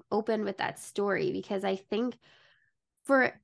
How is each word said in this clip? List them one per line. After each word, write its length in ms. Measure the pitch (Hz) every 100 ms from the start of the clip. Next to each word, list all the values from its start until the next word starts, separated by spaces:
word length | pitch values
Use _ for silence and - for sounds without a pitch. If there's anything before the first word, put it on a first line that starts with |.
| _
opened 320 | 208 220 220 202
with 120 | 190
that 220 | - -
story, 520 | - - 202 190 156
because 320 | 190 - 196
I 120 | 196 190
think 420 | - 208 247 - _ - _ _ _ _ _ _ -
for 340 | 269 247 -